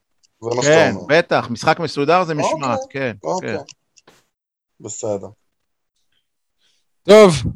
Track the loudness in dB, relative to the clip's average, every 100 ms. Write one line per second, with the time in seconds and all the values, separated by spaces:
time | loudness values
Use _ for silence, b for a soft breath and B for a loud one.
0 | _ _ _ _ -6 -2 2 4 2 -2
1 | 0 0 0 -2 -2 -2 -2 -2 -4 -4
2 | 0 0 0 -2 -4 -4 -4 -6 -8 -8
3 | -8 -8 -8 -6 -6 -10 -12 _ _ _
4 | _ _ _ _ _ _ _ _ -16 -10
5 | -8 -8 -10 -20 _ _ _ _ _ _
6 | _ _ _ _ _ _ _ _ _ _
7 | 6 8 8 4 -4